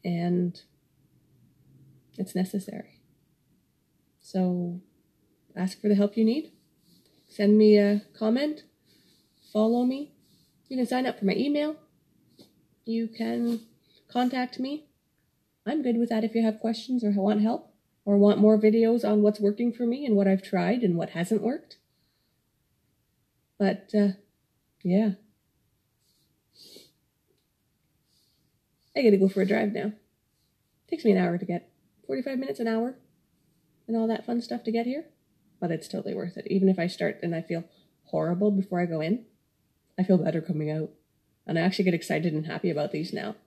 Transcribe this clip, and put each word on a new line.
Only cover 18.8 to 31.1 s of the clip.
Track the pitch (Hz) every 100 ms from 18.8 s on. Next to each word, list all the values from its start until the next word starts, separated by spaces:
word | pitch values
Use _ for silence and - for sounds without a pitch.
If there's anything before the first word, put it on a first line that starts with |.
| 226 233
on | 214 208
what's | 208 214
working | 202 208 240
for | 226
me | 233 262 294
and |
what | 202 196
I've | 190
tried | - 185 175 240
and | 214 170
what | -
hasn't | 165 175 220
worked. | 220 294 - - _ _ _ _ _ _ _ _ _ _ _ _ _ _ _ _ _ _
But, | 196 190 -
uh, | 208 202 190 _ _ _ _ _ _
yeah. | 175 190 220 185 _ _ _ _ _ _ _ _ _ _ _ _ _ _ - - _ _ _ _ _ _ _ _ _ _ _ _ _ _ _ _ _ _ _ _ _
I | -
gotta | 240 196
go | 190
for | 190
a | 190
drive | 220 208
now. | - 214 214 _ _ _ _ _ _ _ _ _
Takes | 320
me | 233